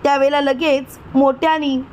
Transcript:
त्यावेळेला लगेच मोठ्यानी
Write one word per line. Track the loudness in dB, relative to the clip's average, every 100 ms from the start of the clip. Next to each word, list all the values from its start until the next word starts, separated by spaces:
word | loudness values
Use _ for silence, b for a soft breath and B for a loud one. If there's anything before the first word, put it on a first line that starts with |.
त्यावेळेला | 0 2 2 0
लगेच | -2 -2 0 0 -4 -18 -4 2
मोठ्यानी | 2 2 0 0 -2 -4 -6